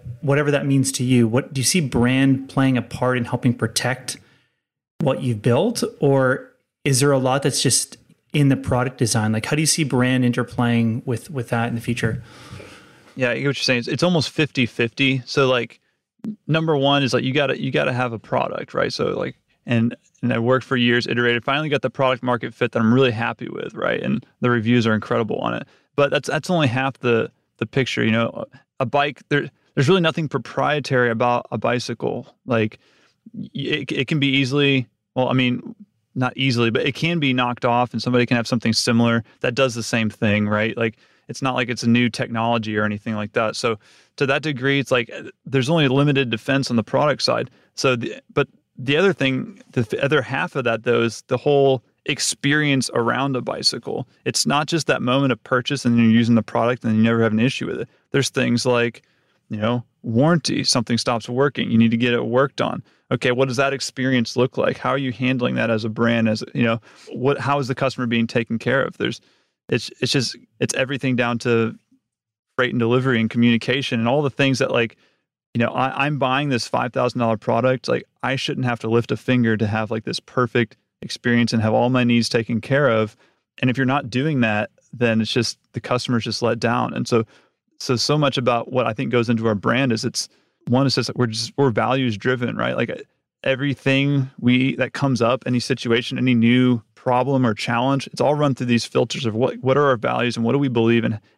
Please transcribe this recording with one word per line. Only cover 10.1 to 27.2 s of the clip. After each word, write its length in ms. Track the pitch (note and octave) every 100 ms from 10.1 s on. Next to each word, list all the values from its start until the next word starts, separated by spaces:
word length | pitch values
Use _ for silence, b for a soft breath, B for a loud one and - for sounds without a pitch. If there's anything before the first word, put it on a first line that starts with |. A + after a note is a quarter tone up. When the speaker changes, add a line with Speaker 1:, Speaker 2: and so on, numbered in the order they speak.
| B2+ B2
Speaker 1:
interplaying 800 | A#2+ A#2+ - A#2+ A#2 A2+ A2 -
with, 240 | A2+ -
with 180 | C#3 A#2
that 200 | A#2+ A#2+
in 60 | A#2+
the 60 |
future? 400 | A#2+ A#2+ A2+ - B B B B B B B B - -
Speaker 2:
Yeah, 140 | B2
I 40 | A#2+
get 40 |
what 40 | C#3
you're 80 | C3+
saying. 240 | - B2
It's, 80 | A#2
it's 160 | D3
almost 260 | F3 E3+ -
fifty 360 | - D3+ - A#2+
fifty. 560 | - A#2 - C3+ C3+ -
So, 220 | - C3
like, 320 | B2 A#2 - _ _ _ _ - G#3 -
number 280 | D#3+ D#3+ D3
one 280 | C#3 C#3+
is, 100 | C3
like, 100 | B2
you 100 | C3
gotta, 260 | C#3 C3+ C3+
you 100 | C3
gotta 220 | D3 D3
have 180 | B2 B2
a 60 | A2
product, 540 | - B2+ - - -
right? 180 | - -
So, 140 | - - -
like, 180 | - - _ _ -
and, 300 | A#2+ A#2 - _ _
and 120 | A#2+
I 60 | A#2+
worked 260 | A#2 C3 -
for 120 | B2+
years, 280 | A#2+ A#2+ A2
iterated, 380 | A#2+ A#2+ A#2+
finally 260 | B2 C#3+ D#3
got 120 | C3+
the 80 | B2+
product 340 | - C3 B2+
market 300 | B2+ A#2+ -
fit 180 | - B2
that 80 | A#2+
I'm 140 | A2+
really 180 | B2+ C3
happy 360 | A2 A#2 A2+ -
with, 240 | - -
right? 280 | - G1+ -
And 240 | - - - _
the 80 | B2
reviews 380 | A#2+ A2 B2 A2+
are 60 |
incredible 440 | G#2+ - A#2 G#2+ -
on 140 | -
it. 140 | - - b b -
But 140 | C#3+
that's, 160 | C#3+ -
that's 200 | D#3 D#3+
only 180 | F3 C#3
half 300 | B2 C3+ -
the, 320 | B2 A2+